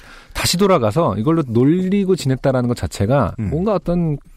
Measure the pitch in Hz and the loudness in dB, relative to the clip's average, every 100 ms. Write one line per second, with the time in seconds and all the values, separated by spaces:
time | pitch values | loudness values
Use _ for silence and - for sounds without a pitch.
0 | - - - - - 175 202 175 107 131 | -10 -20 -14 -6 -4 0 2 4 2 0
1 | 156 98 123 165 135 110 139 180 185 202 | 0 0 0 0 0 2 2 2 0 0
2 | 190 185 131 131 139 127 120 117 - - | 0 0 0 -2 0 0 0 -2 -6 -2
3 | 101 139 95 - 101 147 208 185 - 175 | 0 2 0 -2 -4 -2 -2 -2 -2 -2
4 | 165 143 - | -2 -4 -10